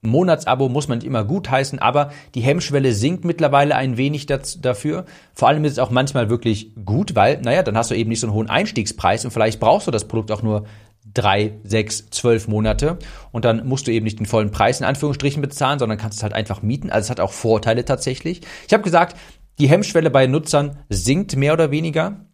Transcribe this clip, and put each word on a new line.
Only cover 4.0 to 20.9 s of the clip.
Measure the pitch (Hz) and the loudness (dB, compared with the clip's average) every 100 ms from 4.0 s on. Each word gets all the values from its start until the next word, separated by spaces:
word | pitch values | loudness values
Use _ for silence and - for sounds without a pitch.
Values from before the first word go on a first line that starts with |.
| 139 151 - | -2 -2 -4
daz-, | 139 - - | -6 -4 -4
dafür. | 123 123 151 165 185 - _ | -2 -2 -4 -6 -8 -18 _
Vor | - 120 | 2 4
allem | 156 | 4
ist | 151 | 2
es | 139 | 0
auch | 127 | 0
manchmal | 123 139 135 113 | 2 0 0 0
wirklich | 117 117 104 110 - | 0 0 -2 -4 -14
gut, | 101 110 208 131 | -2 -2 0 2
weil, | 104 - | 2 2
naja, | 120 151 | 0 0
dann | 185 107 | 2 0
hast | 113 | 0
du | 107 | -2
eben | 113 | -2
nicht | 113 | -2
so | 113 | -2
einen | |
hohen | 107 110 | -2 0
Einstiegspreis | 131 208 - 101 - 95 110 | 0 0 -2 -4 -2 0 0
und | 120 | -2
vielleicht | 113 110 110 | 0 0 2
brauchst | 110 180 - | 2 2 2
du | |
das | 110 - | -4 -4
Produkt | 113 107 | -6 -4
auch | 107 | -4
nur | 107 107 107 - - _ 110 | -2 -2 -4 -18 -20 _ -8
drei, | 101 101 98 107 107 | -2 2 2 0 -4
sechs, | 101 110 107 - - | -2 -2 -2 -6 -8
zwölf | - 120 113 107 | -2 2 2 0
Monate | 107 107 104 147 180 - - - | -2 0 0 0 -2 -10 -18 -10
und | 117 | -2
dann | 117 113 123 | 0 0 -2
musst | 135 135 | -4 0
du | |
eben | 113 | -2
nicht | 110 107 | -2 -4
den | 104 | -2
vollen | 113 107 | 0 0
Preis | 104 107 131 | 2 2 2
in | - | -2
Anführungsstrichen | 139 147 143 143 143 | -2 -2 -2 -2 -2
bezahlen, | 139 139 135 143 | -6 -2 -2 0
sondern | 117 104 | -2 -2
kannst | 107 104 | -6 -6
es | |
halt | 107 | -4
einfach | - 107 101 | -4 -4 -4
mieten. | 101 139 - | -4 -4 -2
Also | 107 104 | -2 -2
es | |
hat | 110 | -2
auch | 95 | -2
Vorteile | - 113 110 117 113 | -2 2 2 2 0
tatsächlich. | - 135 - 135 160 175 - - - | 0 -2 -2 -6 -6 -8 -12 -20 0
Ich | |
habe | 208 | 0
gesagt, | 208 165 175 - - - - _ | 4 2 2 -2 -20 -20 -20 _
die | 143 | 4
Hemmschwelle | 170 208 170 135 | 6 4 2 4
bei | 131 131 | 4 4
Nutzern | 143 151 147 147 143 | 2 2 0 0 -8
sinkt | - | -6